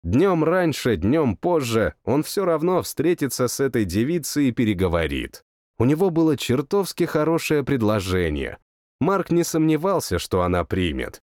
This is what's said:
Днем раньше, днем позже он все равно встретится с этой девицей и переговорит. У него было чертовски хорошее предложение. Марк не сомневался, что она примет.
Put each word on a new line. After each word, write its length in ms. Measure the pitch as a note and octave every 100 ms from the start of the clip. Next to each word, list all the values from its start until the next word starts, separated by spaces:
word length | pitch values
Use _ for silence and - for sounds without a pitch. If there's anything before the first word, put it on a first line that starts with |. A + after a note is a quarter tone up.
Днем 420 | E2 A2 G3 F3
раньше, 520 | D3+ F3+ F3 C3 B2+ G2
днем 400 | F#2 D#3+ C#3 F#2+
позже 580 | F3 E3+ B2 A2+ F#2 -
он 180 | - C3+
все 220 | D#3 -
равно 380 | F#3 D#3+ E3 F#3
встретится 640 | A2 - D#3 F3 C#3 - B2
с 100 | -
этой 240 | C#3 B2
девицей 640 | G2+ F2+ B2+ F3 C#3 D3 C#3
и 40 |
переговорит. 920 | A#2 A2 F#2 F#2 E2+ D#2+ C#2 A#1 - _ _ _ _
У 60 |
него 260 | B2 D#3 F#3+
было 260 | D#3+ D#3+ D3
чертовски 680 | - B2 C#3+ G3+ F#3 -
хорошее 600 | E3+ D#3 D3+ E3 - D3+
предложение. 960 | C3+ C#3 G#2+ G#2+ F#2 F#2 E2+ D2 B1 - _ _ _ _
Марк 300 | D3 G3 E3+
не 140 | E3+
сомневался, 760 | E3 E3 D#3 D#3 F3+ F3+ - F2
что 240 | - F#2+
она 220 | F2 F2+
примет. 560 | E2+ F#2 F2 C2+ A#1 - _